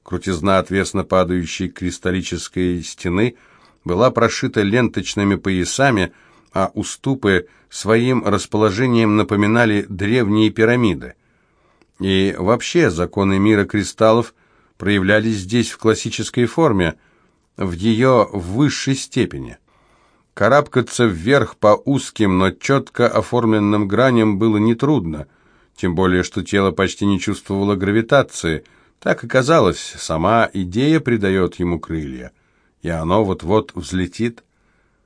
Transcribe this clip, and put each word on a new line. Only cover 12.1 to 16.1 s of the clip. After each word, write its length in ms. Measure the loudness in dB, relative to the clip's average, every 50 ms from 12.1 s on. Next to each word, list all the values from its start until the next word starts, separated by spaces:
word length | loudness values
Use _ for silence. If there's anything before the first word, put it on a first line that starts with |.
| 2 2 2 0 -2 -2
вообще 500 | 0 0 0 0 -2 -2 0 2 2 2
законы 480 | 2 0 -4 -4 -2 -2 0 0 2
мира 280 | 2 2 4 4 2 2
кристаллов 680 | 0 -2 -4 -4 -4 -2 2 4 4 4 2 0 -4 -8 _ _ _ _ _ _ _ _
проявлялись 580 | -6 -2 0 0 2 2 4 2 2 2 0 -2
здесь 340 | -4 -4 -2 0 0 0 -2
в 80 | -4
классической 680 | -2 0 0 0 0 -2 -6